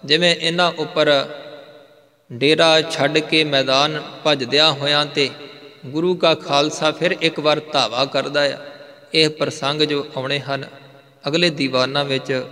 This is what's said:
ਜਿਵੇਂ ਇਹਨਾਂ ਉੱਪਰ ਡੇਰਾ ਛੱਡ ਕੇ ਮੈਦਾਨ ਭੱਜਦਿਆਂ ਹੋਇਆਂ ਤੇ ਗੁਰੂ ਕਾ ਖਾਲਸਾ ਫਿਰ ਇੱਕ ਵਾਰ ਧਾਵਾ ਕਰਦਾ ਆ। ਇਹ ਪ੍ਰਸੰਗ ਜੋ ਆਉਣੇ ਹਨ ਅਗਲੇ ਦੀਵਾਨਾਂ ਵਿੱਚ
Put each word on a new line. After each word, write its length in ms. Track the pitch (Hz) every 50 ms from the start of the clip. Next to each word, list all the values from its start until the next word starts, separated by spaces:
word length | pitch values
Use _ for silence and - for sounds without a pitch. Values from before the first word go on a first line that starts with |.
| -
ਜਿਵੇਂ 300 | 139 147 160 175 175 170
ਇਹਨਾਂ 340 | 160 160 165 165 175 180 170 170 -
ਉੱਪਰ 320 | 156 147 - 160 151 147 147 139 135 147 151 143 - - - - - - - - - _ - _ _ _ _ _ _ _
ਡੇਰਾ 500 | 139 117 131 143 156 156 165 165 160 160 151
ਛੱਡ 360 | - - - 139 143 151 160
ਕੇ 220 | 151 - 160 160 156
ਮੈਦਾਨ 560 | 151 143 135 135 135 131 135 143 151 156 151 143 - - - -
ਭੱਜਦਿਆਂ 460 | 156 151 139 127 117 127 143 156 160 143
ਹੋਇਆਂ 320 | 135 139 143 147 147 147
ਤੇ 220 | 147 143 151 143 127 127 - 143 139 - - - - - - -
ਗੁਰੂ 280 | 127 135 156 165 180 180
ਕਾ 200 | 170 180 165 160
ਖਾਲਸਾ 540 | 156 - - 139 143 147 156 151 - 160 156
ਫਿਰ 260 | 147 - 160 180 185 -
ਇੱਕ 180 | 160 160 156 -
ਵਾਰ 200 | 147 151 151 151 151 - -
ਧਾਵਾ 320 | 143 123 107 113 120 139
ਕਰਦਾ 380 | 139 - 139 135 143 143 147 143
ਆ। 140 | 139 135 - - - - - - - - - - - -
ਇਹ 140 | 160 156 156
ਪ੍ਰਸੰਗ 520 | 151 - 147 139 - - 135 139 147 151 151
ਜੋ 220 | 147 147 143 139 - -
ਆਉਣੇ 220 | 135 127 135 143 143
ਹਨ 240 | 131 135 139 135 135 135 - - - - - - - - _ _ - 143
ਅਗਲੇ 220 | 143 170 175 175
ਦੀਵਾਨਾਂ 540 | 156 143 143 131 127 127 127 131 139 143 143
ਵਿੱਚ 280 | 139 135 131 131 - 135 127 123 127